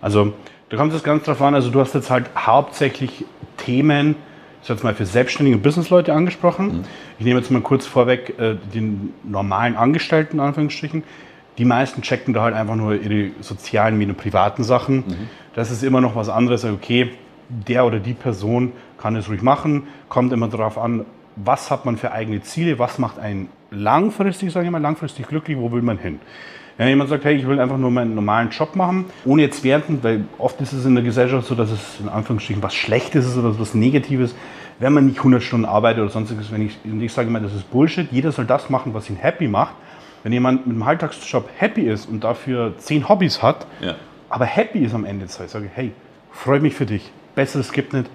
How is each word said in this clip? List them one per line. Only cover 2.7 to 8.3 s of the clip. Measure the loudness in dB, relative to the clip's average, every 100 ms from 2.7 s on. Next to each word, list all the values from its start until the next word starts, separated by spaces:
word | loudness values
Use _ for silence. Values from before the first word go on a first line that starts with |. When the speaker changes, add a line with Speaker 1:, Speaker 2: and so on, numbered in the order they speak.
| -2 -2 -2 -8 -8 -16 -16 -20 -12
Speaker 1:
Themen, | -2 2 4 4 4 0 -6 -20 -20 -20
ich | -6
sag | -2
jetzt |
mal, | 0
für | 0 2
selbstständige | 2 2 2 4 6
und |
Businessleute | 4 2 4 4 6
angesprochen. | 2 2 2 0 2 -2 -4
Speaker 2:
Mhm. | -8 -14 -20 -4
Speaker 1:
Ich | 2
nehme | 2
jetzt | 4
mal | 0
kurz | 2 0 2
vorweg, | 2 4 2 -2